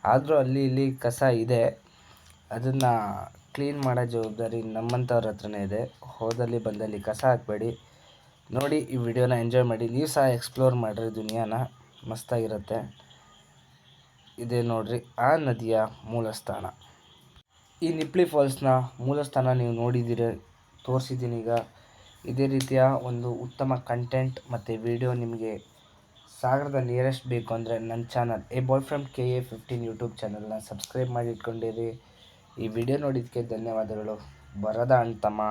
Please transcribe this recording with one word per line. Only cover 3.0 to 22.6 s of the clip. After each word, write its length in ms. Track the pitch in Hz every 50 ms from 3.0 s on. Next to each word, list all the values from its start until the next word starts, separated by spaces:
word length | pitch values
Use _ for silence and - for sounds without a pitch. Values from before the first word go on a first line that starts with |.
| 107 101 98 95 90 - - - _ _ -
ಕ್ಲೀನ್ 240 | - 143 143 143 143 139
ಮಾಡೋ 180 | 131 123 123 123 117 117
ಜವಾಬ್ದಾರಿ 440 | 117 110 110 104 113 117 110 113 117 110 110 110
ನಮ್ಮಂಥವ್ರ 540 | 110 113 120 123 123 127 123 120 117 107 110
ಹತ್ರನೇ 300 | 104 104 - 107 107 104 101 92
ಇದೆ. 120 | 101 110 123 - - - - 131 -
ಹೋದಲ್ಲಿ 420 | - 113 113 117 120 123 113 120 117 110
ಬಂದಲ್ಲಿ 340 | 113 104 104 110 107 104 101 101 110
ಕಸ 140 | 107 - - 131
ಹಾಕ್ಬೇಡಿ. 400 | 127 117 123 - 104 104 110 117 113 - - _ - _ - - - - _ - _ _ _ - -
ನೋಡಿ 220 | 123 139 143 151 151 127 - 135
ಈ 20 | 123 117
ವಿಡಿಯೋನ 300 | 117 113 127 127 123 127 117
ಎಂಜಾಯ್ 240 | 113 117 120 127 127 120
ಮಾಡಿ, 160 | 113 110 120 113 117
ನೀವು 140 | 131 151 151 -
ಸಹ 100 | 151 139 131 123
ಎಕ್ಸ್ಪ್ಲೋರ್ 360 | 120 - - - 131 131 131 123 123
ಮಾಡಿರಿ 300 | 117 107 104 101 113 113 107
ದುನಿಯಾನ, 400 | 110 107 107 110 117 113 107 110 120 131 - - - - _ _ - - 120
ಮಸ್ತಾಗಿರುತ್ತೆ. 680 | 113 117 - - 123 117 113 110 110 101 101 - 107 110 117 - - - - - - - - - - _ _ _ _ - _ _ _ _ _ - - _ _ _ _ _ _ - - - 117
ಇದೇ 160 | 117 120 120 117 117
ನೋಡ್ರಿ 280 | 113 113 110 104 120 120 - - - - 120
ಆ 20 | 135 156 165 151
ನದಿಯ 300 | 135 120 - 113 110 113 110 110 110 - - - 110
ಮೂಲ 200 | 117 117 113 110 107 -
ಸ್ಥಾನ. 260 | - - 98 98 95 90 - - - - - _ _ - - _ _ - _ - _ _ _ _ _ _ _ _ 170
ಈ 40 | 165 165 160
ನಿಪ್ಲಿ 260 | 156 143 - 180 175 175 -
ಫಾಲ್ಸ್ನ 380 | 147 139 135 131 - 139 135 131 127 127 127 - - 123
ಮೂಲ 160 | 131 143 147 143 135
ಸ್ಥಾನ 240 | - 139 127 127 127 127
ನೀವು 120 | 120 120 117 113
ನೋಡಿದ್ದೀರ, 440 | 117 120 123 123 117 117 120 113 117 117 110 - - - _ _ _ _ _ - -
ತೋರಿಸಿದ್ದೀನಿ 520 | - 127 131 127 - 135 123 123 120 117 117 107
ಈಗ. 80 | 117 117 117 110 - - - - - - - - - - - - -
ಇದೇ 160 | 123 127 139 135 135
ರೀತಿಯ 260 | 135